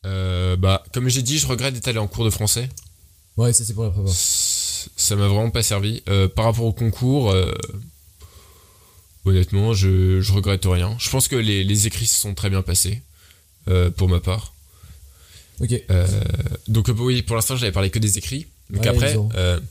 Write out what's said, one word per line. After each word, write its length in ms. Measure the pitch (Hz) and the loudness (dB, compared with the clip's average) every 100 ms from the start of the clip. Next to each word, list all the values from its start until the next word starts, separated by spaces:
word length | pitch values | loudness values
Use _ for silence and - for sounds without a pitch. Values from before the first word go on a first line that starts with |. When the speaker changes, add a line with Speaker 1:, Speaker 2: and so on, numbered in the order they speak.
| 98 | -4
Speaker 1:
Euh, 500 | 95 92 90 92 92 | -4 -2 0 0 2
bah, 280 | 95 98 - | 2 2 -2
comme 160 | 123 127 | -4 0
j'ai 120 | 131 | 0
dit, 160 | 117 151 | 0 -2
je 80 | 139 | 0
regrette 260 | 127 135 | -2 -2
d'être 140 | 123 127 | -4 -4
allé 100 | 113 | -2
en 100 | 104 | -4
cours 180 | - 113 | -2 -2
de 40 | |
français. 400 | 98 107 117 127 - - - - _ _ - | 0 -2 -2 -4 -10 -20 -20 -20 _ _ 0
Speaker 2:
Ouais, 140 | 120 | 2
ça, 140 | 117 110 | 2 -2
c'est 80 | |
pour 100 | 104 | -4
la 60 | 110 | -2
prépa. 200 | 95 98 | -2 -2
Speaker 1:
C-, 800 | 90 - - - - - - - - | -2 -2 -2 -2 -2 -4 -8 -12 -4
ça 200 | - 101 | -2 2
m'a 120 | 101 | 2
vraiment 220 | 101 113 | 2 0
pas 140 | 120 | 0
servi. 380 | 107 101 104 117 - | 0 0 -2 -4 0
Euh, 200 | 98 95 | 2 2
par 180 | 107 110 | 2 2
rapport 200 | 113 117 | 2 0
au 80 | |
concours, 580 | 98 117 - 123 143 117 | 0 -2 0 2 2 2
euh, 200 | 95 92 - - 101 117 - - _ - - - - - - - - _ - 95 | 2 0 -4 -8 -12 -16 -20 -20 _ -20 -20 -20 -20 -20 -20 -20 -20 _ -6 2
honnêtement, 480 | 92 92 98 110 | 2 2 2 2
je, 480 | 107 95 92 92 95 | 2 4 4 4 2
je 100 | 95 | 2
regrette 340 | 101 95 95 95 | 2 2 0 2
rien. 300 | 90 87 117 | 0 0 -4
Je 100 | - | -2
pense 180 | 135 - | -2 0
que 80 | 131 | 0
les, 280 | 110 101 | 2 0
les 240 | 95 104 110 | 2 2 0
écrits 200 | - 113 | 0 -2
se 120 | - | -2
sont 140 | 104 | -2
très 160 | 95 101 | -4 -2
bien 120 | 95 | 0
passés, 400 | 92 90 95 107 - _ - - _ _ - | 0 0 0 -4 -10 _ -20 -20 _ _ 0
euh, 240 | 90 90 | 2 2
pour 160 | 87 92 | 2 2
ma 120 | 87 | 2
part. 340 | 92 101 - - - - - - - - - - - - | 0 -4 -6 -18 -20 -20 -20 -20 -20 -20 -20 -20 -20 -8
Speaker 2:
Ok. 140 | 117 120 - | -2 -2 2
Speaker 1:
Euh, 180 | 90 92 98 101 - - - - | 2 4 2 0 0 -2 -6 0
donc, 200 | 110 110 | 2 2
euh, 40 | |
oui, 280 | 110 127 123 | 0 0 0
pour 140 | 120 117 | 0 -2
l'instant, 220 | - 131 | 0 -2
j'avais 160 | 117 | 0
parlé 160 | 98 98 | 0 0
que 100 | 110 | 0
des 180 | 107 98 | 0 0
écrits. 300 | - 135 - _ _ | -4 -10 -12 _ _
Donc 140 | 101 | -2
Speaker 2:
Ouais, 40 | 117 | 2
Speaker 1:
après, 260 | 120 120 | 2 2
Speaker 2:
ils 40 | 107 | 0
ont 120 | 107 110 | 0 0
Speaker 1:
euh 240 | 90 87 - | 0 0 -4